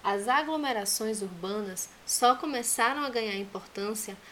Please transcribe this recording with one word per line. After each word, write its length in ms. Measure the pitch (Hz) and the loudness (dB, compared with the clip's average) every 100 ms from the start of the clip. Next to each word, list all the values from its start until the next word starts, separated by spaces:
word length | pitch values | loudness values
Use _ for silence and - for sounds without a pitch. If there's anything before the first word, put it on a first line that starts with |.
As 260 | - 202 208 | 0 0 2
aglomerações 920 | 269 311 311 285 226 196 - 220 214 | 2 2 0 0 0 0 0 0 -2
urbanas 680 | 190 175 190 208 202 185 208 - - | -4 -6 -4 -4 -4 -6 -10 -10 -4
só 280 | - 247 | 4 6
começaram 680 | 254 311 262 240 - 233 285 | 4 0 -2 0 2 2 2
a 60 | 285 | 0
ganhar 260 | 240 220 196 | 0 0 -2
importância 800 | 196 190 - - 202 214 - 190 - | -4 -8 -10 -6 -4 -4 -6 -10 -16